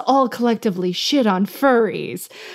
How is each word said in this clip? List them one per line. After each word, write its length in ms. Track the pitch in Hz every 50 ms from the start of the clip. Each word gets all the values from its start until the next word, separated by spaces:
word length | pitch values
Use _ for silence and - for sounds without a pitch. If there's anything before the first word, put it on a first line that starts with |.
| -
all 220 | - - 269 269 233
collectively 640 | - - 240 240 233 220 - 226 180 185 180 180
shit 340 | 180 - - - 285 285 247
on 180 | 214 190 180 202
furries." 840 | 208 - - 277 277 254 233 226 208 - 160 156 - - 180 - - - - - -